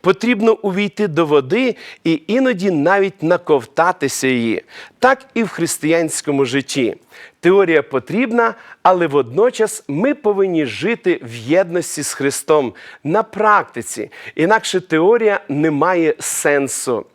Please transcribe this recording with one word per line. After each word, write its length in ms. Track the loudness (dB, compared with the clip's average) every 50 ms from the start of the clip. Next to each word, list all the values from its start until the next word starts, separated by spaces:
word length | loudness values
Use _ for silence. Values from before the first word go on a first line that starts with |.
Потрібно 520 | 2 2 0 2 0 -2 0 2 2 2 2
увійти 540 | 2 -2 -4 -2 -2 -4 -4 _ -4 -4
до 180 | -2 0 0 0
води 500 | 2 2 0 2 0 -2 0 0 -2 -4 -6 -12 -20 -20 _ _
і 180 | -2 -2 -2 _
іноді 440 | -2 0 0 2 0 0 0 -2 0
навіть 520 | 0 2 2 2 2 2 2 -2 -2 _ 0
наковтатися 1040 | 0 0 0 2 0 0 0 0 -4 _ 0 0 0 0 -2 -4 -4 -4 -2 0
її. 360 | 0 0 0 0 -2 -2 -4 -6 _ -20 -20 -20 -20 _ _
Так 260 | 2 2 2 2 -4 _ _
і 100 | -4 -4
в 40 |
християнському 960 | -4 -4 -4 -4 -4 -4 -4 -2 0 0 0 0 -2 -4 -6 -4 -2 0 0 0
житті. 500 | 0 0 -4 -4 -4 -4 -2 -2 -2 -4 -8 _ _ -20 -20 -20 -20 _ _
Теорія 440 | 2 4 4 4 4 4 2 2 2
потрібна, 720 | 0 -6 -6 -4 -2 -2 -2 -2 0 0 0 0 0 -2 -8 -20 -20 -20 _ _
але 240 | 2 2 4 0
водночас 760 | 0 2 0 0 0 0 0 0 0 2 0 -2 -2 -2 -10 _
ми 260 | -6 -4 -2 0 -2 -2
повинні 520 | -2 -2 -2 0 0 0 0 0 -2 -2
жити 560 | -2 -6 -6 -4 -4 -4 -2 0 -2 -2 -2 -4
в 120 | -14 -14
єдності 680 | -12 -4 0 0 0 2 0 -4 -6 -6 -6 -8 -8 -8
з 100 | -8 -6
Христом 600 | -4 -4 -4 -4 -4 0 2 2 2 2 -2 -8 -12 -20 -20 -20 -10 _
на 200 | -2 -2 -2 -2
практиці. 880 | -4 -4 -2 2 2 2 2 0 -4 -10 -12 -12 -10 -10 -10 -10 -12 -12 -20 -20 -12 -2
Інакше 460 | -2 2 2 2 0 0 -2 -4 -4
теорія 580 | -2 _ 0 2 4 4 4 4 2 0 0 0 -4 -4
не 220 | -2 0 0 0
має 420 | 0 2 0 2 2 2 2 0 0 -2
сенсу. 840 | -6 -8 -8 -2 0 0 2 2 0 -2 -6 -6 -4 -4 -4 -4 -4 _